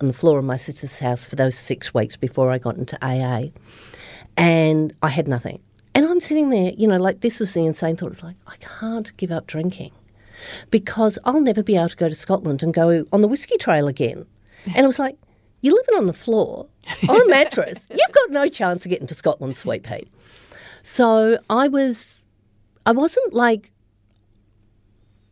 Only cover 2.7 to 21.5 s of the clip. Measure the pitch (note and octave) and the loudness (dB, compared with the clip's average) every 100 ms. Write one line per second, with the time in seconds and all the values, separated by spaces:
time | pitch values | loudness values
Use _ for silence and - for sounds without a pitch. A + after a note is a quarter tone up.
2.7 | - B2+ - C3 B2+ B2+ A#2+ C#3 - - | -6 -8 -8 -4 -4 -2 -4 -6 -12 -20
3.7 | - - - - - - - E3+ E3 D#3 | -20 -20 -20 -20 -20 -8 0 2 4 4
4.7 | D#3 D#3 - D#3 C#3+ D3 B2 - - _ | 2 0 -2 -2 -2 -2 -4 -6 -12 _
5.7 | _ _ - D#4 F4+ - D4+ C#4+ A#3 F#3 | _ _ 0 2 0 0 0 2 2 0
6.7 | - G#3+ F#3 F#3+ F#3+ A#3 A3+ G3+ F3 D#3+ | 2 2 4 2 0 -4 -2 -4 -2 -2
7.7 | D#3 E3 E3 E3+ - E3 F#3 - - - | -2 -4 -4 -6 -12 -16 -20 -20 -20 -20
8.7 | - A3+ A3+ G#3+ - F3+ E3 - D#3 F3 | -12 -8 -8 -8 -8 -6 -6 -8 -6 -6
9.7 | F#3 - - _ _ _ - - - - | -6 -12 -20 _ _ _ -20 -18 -18 -2
10.7 | A3 G#3+ - A3 G#3+ - C#4+ C4+ G#3+ G#3 | 0 0 0 0 0 0 2 2 2 2
11.7 | F#3+ E3 - E3 D#3+ - F#3+ F#3+ F#3 E3 | 2 0 0 -2 -2 -2 -2 -2 -2 -2
12.7 | E3 E3 E3+ - G3+ G#3+ C#4 - A#4 - | 2 4 2 2 2 2 0 -2 -2 0
13.7 | D#3+ C#3+ C3+ B2 - - _ _ _ - | 0 0 -2 -4 -4 -14 _ _ _ -4
14.7 | F3 C4+ B3+ C4+ C#4 _ _ _ _ C4 | 2 2 2 -4 -8 _ _ _ _ 2
15.7 | G4+ C5 G#4+ G3 - - A3 D3 A2+ - | 2 4 2 2 -2 -2 0 0 -4 -14
16.7 | _ - - - G4+ A#4+ C#4 D#4 - D3 | _ -16 -4 2 6 6 6 4 0 -4
17.7 | F3+ - - E5 - B4 C#4+ C#4+ - F#3+ | -6 -6 0 4 4 4 2 -2 0 -2
18.7 | F3 F3+ F3+ C3 - E3 - C3+ C3 - | -2 -4 -6 -6 -4 -4 -2 -6 -8 -6
19.7 | A2+ - G#2+ - _ _ - _ - - | -8 -8 -14 -14 _ _ -20 _ -20 -20
20.7 | - - - A#3 A3 A3 A#3 - | -20 -6 2 4 4 4 2 0